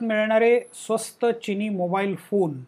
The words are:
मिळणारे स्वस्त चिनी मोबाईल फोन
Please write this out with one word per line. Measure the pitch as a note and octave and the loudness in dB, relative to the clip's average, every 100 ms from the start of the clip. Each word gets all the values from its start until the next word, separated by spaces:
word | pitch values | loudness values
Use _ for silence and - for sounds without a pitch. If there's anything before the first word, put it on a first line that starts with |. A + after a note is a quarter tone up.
मिळणारे | A3+ G#3+ G#3+ A3 A#3 A#3+ - | -2 0 2 4 6 4 0
स्वस्त | - - A3 - - A#3 | -16 -4 -4 -4 -2 -2
चिनी | A3+ - G3 G#3+ | -2 -4 -4 -2
मोबाईल | F#3+ F3 F#3+ G3+ F3 | -2 -2 0 -2 -4
फोन | - G3+ E3+ C3 | -2 0 0 -2